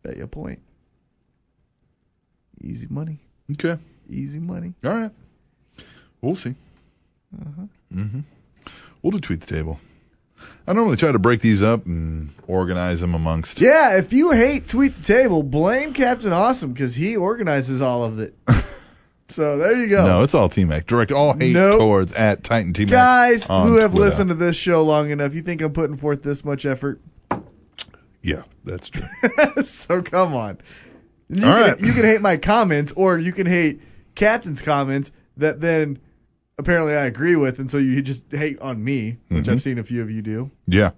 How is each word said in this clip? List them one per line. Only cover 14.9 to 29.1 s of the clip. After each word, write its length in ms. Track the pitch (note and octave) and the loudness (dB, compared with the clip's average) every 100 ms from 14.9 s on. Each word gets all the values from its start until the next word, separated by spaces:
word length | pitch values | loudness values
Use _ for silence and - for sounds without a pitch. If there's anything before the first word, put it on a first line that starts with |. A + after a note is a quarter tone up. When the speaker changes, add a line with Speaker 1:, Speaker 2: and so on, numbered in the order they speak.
| - | 0
Speaker 1:
the 60 | |
Table, 400 | D#3 A3 C4 E3+ | 0 2 4 2
blame 500 | D3 C3+ F3 B3 D4+ | 0 0 0 0 -4
Captain 400 | C4 B3+ B3 A3 | -2 0 0 -2
Awesome 400 | E3+ G#3+ B3+ D#3 B2 | 0 2 0 -4 -4
'cause 180 | C3+ A#2+ | -4 -2
he 200 | F3 A3+ | -4 -2
organizes 680 | F3+ A#3 F#3+ C#3+ B2+ C3 | -2 -2 -2 -2 -2 -2
all 220 | C3+ A#2+ | -2 -2
of 160 | A#2 A2 | -4 -6
it. 160 | A2 _ - | -10 _ 0
Speaker 2:
<laughs> 80 | - - - - _ _ _ _ | 2 2 -14 -20 _ _ _ _
Speaker 1:
So 240 | - D3+ C#3+ | -4 -2 0
there 180 | E3+ A#3+ | 2 2
you 100 | A#3 | 2
go. 180 | G3+ F3 | 4 4
Speaker 2:
No, 180 | F2+ | 4
it's 100 | C3+ | 4
all 160 | D3+ F#2+ | 4 2
T-Mac. 380 | - F2+ D2+ D#2 | 2 0 0 0
Direct 260 | A#2+ A2+ | 0 2
all 180 | C3+ D3 | 2 2
hate 200 | C3+ D#3 | 2 2
Speaker 1:
Nope. 260 | E3+ F#3+ G#3+ | 4 6 6
Speaker 2:
towards 320 | A2 G2+ F#2 | 6 4 2
at 320 | - A2 G2+ | 0 0 0
Titan 300 | - A#2 F2+ | 0 -2 0
T 100 | F2 | -2
Mac 80 | G#2 | 4
Speaker 1:
Guys 560 | B3 B3 B3 B3 A#3 - | 6 6 6 6 2 2
Speaker 2:
on 180 | F#3+ G3+ | 2 6
Speaker 1:
who 100 | A3+ | 6
have 140 | A3 | 4
Speaker 2:
Twitter. 140 | F#3 G3+ | 4 2
Speaker 1:
listened 220 | F#3+ F#3+ | 2 0
to 60 | E3 | 0
this 220 | F3 E3+ | 0 0
show 260 | - E3+ | 0 2
long 260 | D#3 D3+ D3 | 4 2 0
enough, 240 | D3 C#3+ | -2 -4
you 80 | D#3 | -4
think 200 | E3+ E3 | -8 -4
I'm 100 | D#3 | -4
putting 240 | D3+ D#3 D3 | -2 -4 -4
forth 260 | D3 C#3+ | -4 -4
this 220 | C#3+ C#3+ | -4 -6
much 220 | D3 C#3 D3 | -6 -6 -4
effort? 340 | C3 C#3+ - - _ _ - - _ _ - - - _ _ | -4 -6 -8 -14 _ _ -10 -10 _ _ -20 -20 -20 _ _
Speaker 2:
Yeah, 200 | F2+ D2 - _ - | -6 -6 -8 _ -14
that's 240 | F2 - | -14 -12
true. 140 | - - | -14 -14